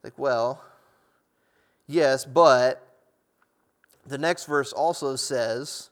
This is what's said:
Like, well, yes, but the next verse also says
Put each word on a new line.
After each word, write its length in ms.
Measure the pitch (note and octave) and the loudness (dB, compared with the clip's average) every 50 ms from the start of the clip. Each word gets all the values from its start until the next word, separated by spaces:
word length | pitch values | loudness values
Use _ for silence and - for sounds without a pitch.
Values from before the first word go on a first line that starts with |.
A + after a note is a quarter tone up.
Like, 160 | - - - | -18 -18 -12
well, 460 | - C3+ C#3 B2 A#2 A2+ A#2+ C#3 D3+ - - _ _ _ _ _ _ _ _ _ _ _ _ _ _ _ _ _ _ _ _ _ _ _ | -6 -4 -2 -2 0 -2 -4 -6 -8 -16 -20 _ _ _ _ _ _ _ _ _ _ _ _ _ _ _ _ _ _ _ _ _ _ _
yes, 360 | - C#3+ E3+ D#3 C3+ C3+ C3 - | -4 0 2 2 2 2 0 -4
but 640 | C#3+ B2+ E3 E3+ D#3 C3 B2 B2 C3 - - - _ _ _ _ _ _ _ _ _ _ _ _ _ _ _ _ _ _ _ _ _ _ _ _ | -2 4 6 8 8 8 6 4 0 0 -4 -14 _ _ _ _ _ _ _ _ _ _ _ _ _ _ _ _ _ _ _ _ _ _ _ _
the 120 | - C#3 | -14 -10
next 280 | C3+ D3+ E3 F3 F3 - | -4 -2 -2 -2 -4 -4
verse 260 | D3+ D3 C#3+ C3+ - | -2 -2 -2 -2 -2
also 460 | - - D3 E3 F3 - D3+ C#3 C3+ | -4 -2 -2 -2 -2 -4 -6 -4 -4
says 720 | C3 - - C#3 B2 A2+ A2+ A2+ B2 C#3+ - - - - _ | -4 -4 -4 -2 -2 -2 -2 -4 -6 -8 -10 -14 -16 -16 _